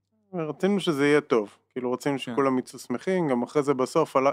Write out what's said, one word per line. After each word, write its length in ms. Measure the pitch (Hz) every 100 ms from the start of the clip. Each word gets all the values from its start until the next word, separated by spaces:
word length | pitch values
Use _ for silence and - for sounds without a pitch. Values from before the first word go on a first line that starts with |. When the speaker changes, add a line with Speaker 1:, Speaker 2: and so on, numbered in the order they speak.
| _ _ _
Speaker 1:
רצינו 460 | 185 156 147 185 202
שזה 260 | 165 139 143
יהיה 140 | 147
טוב, 360 | 147 120 101 - _
כאילו, 240 | 131 123
רצינו 220 | 123 147 139
Speaker 2:
כן. 140 | 131
Speaker 1:
שכולם 260 | 120 135 127
יצאו 200 | 120 131
שמחים, 500 | - 123 - 185 156
גם 140 | 123
אחרי 200 | 123 151
זה 120 | 139
בסוף, 420 | 131 131 170 151 135
על 100 |
ה-, 40 | 135